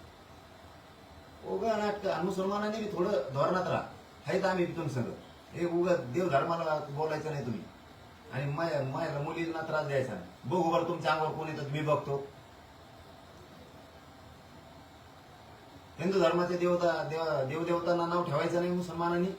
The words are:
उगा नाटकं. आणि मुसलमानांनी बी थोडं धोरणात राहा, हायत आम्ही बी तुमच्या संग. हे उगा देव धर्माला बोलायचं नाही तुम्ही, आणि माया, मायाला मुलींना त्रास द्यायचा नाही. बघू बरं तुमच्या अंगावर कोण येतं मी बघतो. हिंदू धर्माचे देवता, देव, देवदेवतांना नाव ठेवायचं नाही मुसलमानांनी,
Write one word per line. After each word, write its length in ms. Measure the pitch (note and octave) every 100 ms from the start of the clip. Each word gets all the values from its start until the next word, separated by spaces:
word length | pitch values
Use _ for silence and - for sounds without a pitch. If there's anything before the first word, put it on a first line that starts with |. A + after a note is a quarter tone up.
| - - - - - - - - - - - - - - -
उगा 280 | F#3+ A3+ G#3
नाटकं. 320 | G#3 G3+ F#3+
आणि 140 | E3+
मुसलमानांनी 540 | F3 F#3 F#3+ G#3 G#3+ A3
बी 200 | G3+ E3
थोडं 140 | F#3+ G3+ -
धोरणात 340 | C3+ D#3 F#3 -
राहा, 160 | A#2+ - - - - D3
हायत 180 | F#3
आम्ही 220 | F#3+ F#3 E3
बी 100 | C#3+
तुमच्या 280 | D3+ B2
संग. 80 | G2 - - - -
हे 140 | C#3+ E3+
उगा 300 | E3+ F#3 F3
देव 340 | B2 C3 F3+
धर्माला 500 | - - E3 D#3 D3+ C#3+
बोलायचं 420 | C#3+ D#3 D3+ D3+
नाही 140 | C#3+ A#2+
तुम्ही, 160 | G2+ - - - - - - -
आणि 180 | B2+ C#3+
माया, 320 | C#3+ E3 D3
मायाला 360 | C3 C3 D3+ C#3+
मुलींना 420 | D3+ E3 E3 D#3+
त्रास 260 | D3+ D#3 C#3+
द्यायचा 260 | C#3 A#2
नाही. 120 | F#2+ - - A#2+
बघू 260 | F3 E3
बरं 120 | F3
तुमच्या 280 | E3 E3+ -
अंगावर 260 | - - -
कोण 100 | D#3
येतं 220 | D3+ C3+
मी 120 | D3+
बघतो. 460 | D3+ C#3+ - C#3 - - - - - - - - - - - - - - - - - - - - - - - - - - - - - - - - - - - - - -
हिंदू 200 | F3 G3
धर्माचे 380 | E3 F3 F3 F3
देवता, 460 | F3 F3 F3 D#3+
देव, 200 | D3 D#3+ D#3+ D3 C3
देवदेवतांना 580 | D#3 E3+ E3+ F3 E3+ E3+
नाव 180 | F3
ठेवायचं 360 | E3+ D3 E3+ F3
नाही 120 | F3
मुसलमानांनी, 580 | F3+ F3 E3 E3+ F3 F#3